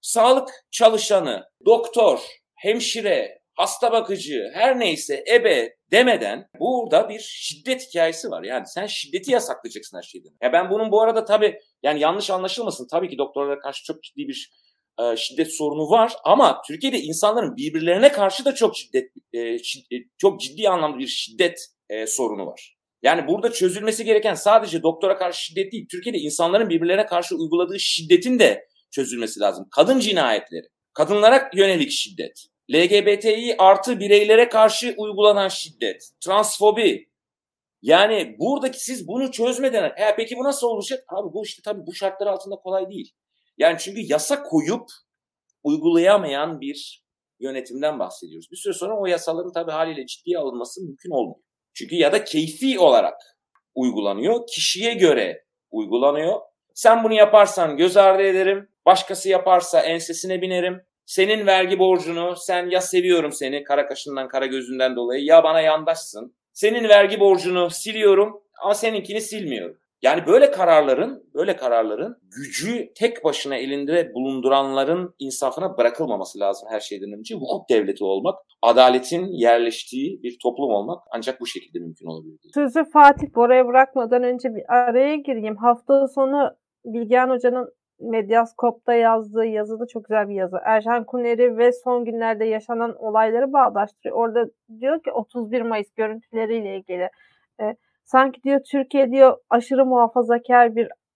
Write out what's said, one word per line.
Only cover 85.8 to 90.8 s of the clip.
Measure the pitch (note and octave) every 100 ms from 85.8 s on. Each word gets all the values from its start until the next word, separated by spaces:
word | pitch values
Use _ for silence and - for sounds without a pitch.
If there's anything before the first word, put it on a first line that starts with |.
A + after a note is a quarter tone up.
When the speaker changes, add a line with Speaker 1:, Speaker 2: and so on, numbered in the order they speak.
| - C#4 C4+
Speaker 2:
sonu | C4+ C4+ C#4+ C4+ - _ _ A#3
Bilgehan | A3+ A3 B3 C4
Hoca'nın | B3+ B3 B3+ B3 _ _ _
Medyaskop'ta | A3+ A3+ G3+ A3+ A#3 - A#3+ A#3 -
yazdığı | A#3 A3+ A3+ G#3+ G#3+ A3+
yazı | G#3+ G#3+ A3
da | A#3+
çok | A3+ G#3+
güzel | G#3+ G#3
bir | G3
yazı. | F#3 F#3 -
Erşan | A3